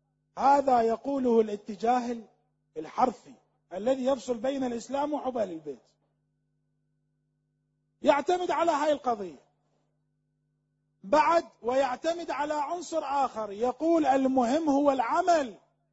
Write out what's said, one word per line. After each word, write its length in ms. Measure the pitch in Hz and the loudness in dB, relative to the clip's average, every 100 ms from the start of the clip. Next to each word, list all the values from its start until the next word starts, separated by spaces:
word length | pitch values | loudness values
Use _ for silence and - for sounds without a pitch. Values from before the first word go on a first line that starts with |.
| _ _ _ - | _ _ _ 0
هذا 420 | 254 285 277 240 | 4 4 4 4
يقوله 600 | 226 226 277 277 254 226 | 2 0 -2 -2 2 4
الاتجاه 760 | 214 208 - 196 226 247 240 233 208 _ _ _ _ 156 | 2 -2 -10 -4 0 0 0 -8 -12 _ _ _ _ -14
الحرفي 560 | 156 - 247 196 147 123 _ _ - | -8 0 0 0 -18 -20 _ _ -14
الذي 300 | 190 226 269 | -6 -2 0
يفصل 320 | 254 269 - 233 | 0 -2 -4 -4
بين 280 | 254 277 | -4 -4
الإسلام 480 | 254 233 - 269 294 | -4 -6 -6 -4 -4
وحب 260 | 294 262 240 | -4 -4 -4
أهل 120 | 190 | -6
البيت، 280 | 165 151 127 _ _ _ _ _ _ _ _ _ _ _ _ _ _ _ _ _ _ _ _ _ _ | -8 -12 -14 _ _ _ _ _ _ _ _ _ _ _ _ _ _ _ _ _ _ _ _ _ _
يعتمد 480 | 254 294 294 359 359 | 0 0 2 -2 -2
على 200 | 302 339 | -2 0
هاي 220 | 285 302 | 0 0
القضية. 540 | 285 254 220 185 135 _ _ _ _ _ _ _ _ _ _ _ _ _ _ _ _ | -2 -2 -6 -8 -14 _ _ _ _ _ _ _ _ _ _ _ _ _ _ _ _
بعد 400 | 190 294 302 339 - _ | 0 4 4 4 0 _
ويعتمد 680 | 226 262 262 254 320 339 330 | -2 0 0 -2 -4 -4 -6
على 240 | 262 302 | -4 -2
عنصر 460 | 302 277 349 302 320 | -2 -4 -6 -6 -6
آخر، 500 | 285 277 254 220 208 | -2 -2 -2 -4 -8
يقول: 540 | 196 247 247 320 330 277 | -4 -4 0 2 2 4
"المهم 640 | 269 262 262 233 302 320 | 2 2 2 2 2 2
هو 200 | 269 285 | 2 2
العمل 640 | 262 233 311 359 330 254 175 _ _ _ | 2 0 0 2 2 0 -10 _ _ _